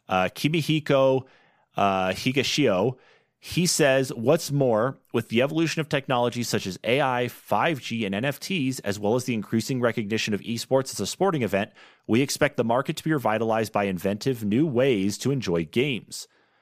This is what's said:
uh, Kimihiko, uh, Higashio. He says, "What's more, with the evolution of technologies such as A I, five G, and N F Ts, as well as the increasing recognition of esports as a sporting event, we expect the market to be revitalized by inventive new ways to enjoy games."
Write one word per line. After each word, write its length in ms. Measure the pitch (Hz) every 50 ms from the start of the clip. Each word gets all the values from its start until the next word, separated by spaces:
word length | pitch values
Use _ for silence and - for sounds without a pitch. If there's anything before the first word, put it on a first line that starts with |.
| _
uh, 180 | - 95 92 92
Kimihiko, 1000 | 92 - - - 147 165 165 143 - 156 151 147 - 143 135 135 135 131 131 - - _ _ _ _ _ _ _ _ -
uh, 340 | - 101 98 95 95 92 92
Higashio. 880 | 92 - - 127 131 139 117 - - 156 139 113 95 90 107 131 127 - _ _ _ _ _ _ _ _
He 240 | - - - 160 180
says, 460 | 165 - - 151 135 131 135 135 135 -
"What's 380 | 117 110 131 160 - - -
more, 480 | 139 143 135 123 110 107 120 139 - - _ _ -
with 160 | - - -
the 120 | 110 113
evolution 380 | 131 147 156 160 165 151 - 165
of 80 | 147
technologies 600 | - 156 139 - - 131 120 123 120 107 120 117 -
such 180 | - 101 -
as 100 | 98 90 - -
A 160 | 110 123 147
I, 300 | 143 131 123 123 123 120
five 500 | - - - - 104 107 131 170 160 127
G, 260 | - - 117 113 110
and 80 | 98 98
N 120 | 101 127
F 120 | 143 135
Ts, 420 | - - - 190 170 131 131 127 -
as 200 | - 101 95 104
well 160 | 104 101 120
as 80 | 127 123
the 100 | 131 120
increasing 460 | 107 98 - 113 113 - - 135 123
recognition 540 | 123 117 110 123 107 101 113 107 - 113 104
of 80 | 92
esports 500 | - 101 117 113 - - 135 135 131 -
as 80 | - -
a 80 | 98
sporting 340 | - - - 185 196 160 139
event, 300 | 113 92 98 95 107 - - - - - - _ _
we 160 | - 107 123
expect 360 | 139 - - - 151 139 -
the 80 | - 117
market 320 | 113 117 131 139 - 156
to 60 | - -
be 80 | 156 156
revitalized 580 | 139 117 107 110 110 113 113 110 113 110 -
by 140 | - 104 101
inventive 580 | 98 92 85 - 95 104 107 - 135 127 117 110
new 240 | 101 104 127 165
ways 500 | 160 117 120 135 139 120 98 95 104 101 -
to 120 | - 123
enjoy 320 | 143 131 101 95 85 85 82
games." 640 | - - 113 139 147 123 92 - - - - - - _ _ _ _ _ _